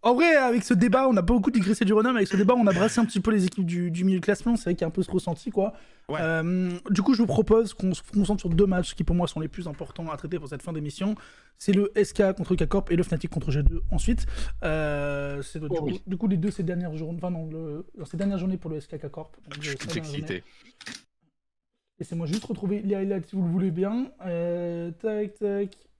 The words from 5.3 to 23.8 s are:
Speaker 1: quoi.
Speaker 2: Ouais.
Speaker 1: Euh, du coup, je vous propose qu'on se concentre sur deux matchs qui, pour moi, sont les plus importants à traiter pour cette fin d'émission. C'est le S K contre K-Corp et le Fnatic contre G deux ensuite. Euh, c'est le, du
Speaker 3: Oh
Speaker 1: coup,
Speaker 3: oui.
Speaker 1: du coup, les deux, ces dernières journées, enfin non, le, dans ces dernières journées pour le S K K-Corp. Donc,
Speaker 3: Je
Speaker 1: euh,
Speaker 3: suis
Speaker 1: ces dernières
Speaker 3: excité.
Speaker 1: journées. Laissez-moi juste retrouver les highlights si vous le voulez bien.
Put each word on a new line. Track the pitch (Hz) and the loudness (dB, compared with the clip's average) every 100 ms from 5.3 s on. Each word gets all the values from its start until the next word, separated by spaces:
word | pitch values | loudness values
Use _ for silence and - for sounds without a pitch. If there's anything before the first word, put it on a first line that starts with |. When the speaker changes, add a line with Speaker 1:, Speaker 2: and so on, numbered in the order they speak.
| 165 - | -6 -4
Speaker 1:
quoi. | 208 196 - - - - | -2 -2 -4 -20 -20 -8
Speaker 2:
Ouais. | 151 | -4
Speaker 1:
Euh, | 160 160 165 185 180 175 - | 0 0 0 0 -2 -4 -2
du | 190 | 0
coup, | 196 | 4
je | 240 | 4
vous | 226 | 4
propose | 220 196 220 220 | 2 4 4 4
qu'on | - 185 | -2 -2
se | 170 - | -2 -4
concentre | 208 190 208 | -2 0 0
sur | 180 | 0
deux | 165 202 | 2 4
matchs | 180 180 | 2 -2
qui, | - | -4
pour | 156 175 | 0 2
moi, | 175 | 0
sont | - | -4
les | 156 | -8
plus | - 170 | -8 -10
importants | 143 160 - 165 | -10 -12 -10 -10
à | 147 | -8
traiter | 151 175 | -6 -8
pour | 147 | -8
cette | 139 | -10
fin | - | -8
d'émission. | 160 147 - 190 214 - - _ _ | -6 -8 -4 -4 -4 -8 -20 _ _
C'est | - | 2
le | 196 202 214 | 2 4 2
S | 196 | 0
K | - 196 | 4 2
contre | 190 180 | 2 0
K-Corp | 180 170 196 - | 0 2 0 2
et | 175 | 0
le | |
Fnatic | 175 160 170 | 2 -2 -4
contre | - 151 | -4 -2
G | 147 | 2
deux | 143 165 - | 2 2 0
ensuite. | 170 - 240 - - - - | 0 2 2 0 -2 -4 -2
Euh, | 170 156 151 147 143 143 143 143 | -2 -2 -2 -2 -4 -4 -6 -8
c'est | 135 160 | -8 -8
le, | 151 | -6
du | 165 | -4
Speaker 3:
Oh | |
Speaker 1:
coup, | 151 | -4
Speaker 3:
oui. | 185 - | -6 -6
Speaker 1:
du | 180 | -4
coup, | 214 | 0
les | 190 | 0
deux, | 190 | -2
ces | - | -2
dernières | 170 175 175 156 | -4 -4 -4 -6
journées, | 156 170 | -8 -6
enfin | 180 | -6
non, | 175 160 | -6 -8
le, | 156 160 147 - - | -8 -8 -10 -12 -14
dans | |
ces | 156 170 | -12 -4
dernières | 196 196 | -2 -2
journées | 180 185 | -2 -4
pour | 165 | -6
le | 156 | -10
S | - | -10
K | 156 | -12
K-Corp. | 143 151 156 - - | -12 -12 -16 -20 -16
Donc, | 143 | -12
Speaker 3:
Je | 151 | -10
Speaker 1:
euh, | |
Speaker 3:
suis | 139 | -8
Speaker 1:
ces | - | -6
dernières | 165 156 | -8 -6
Speaker 3:
excité. | 143 151 | -8 -6
Speaker 1:
journées. | 92 - _ - _ - - _ _ _ _ _ _ _ _ _ _ | -8 -10 _ -20 _ -18 -18 _ _ _ _ _ _ _ _ _ _
Laissez-moi | - 170 165 | -10 -6 -4
juste | 196 | -4
retrouver | - 190 190 208 | -6 -8 -4 -4
les | 202 | -2
highlights | 196 190 196 170 | -2 -2 -4 -6
si | 190 | -4
vous | |
le | 175 | 0
voulez | 175 190 | 0 0
bien. | 165 | 0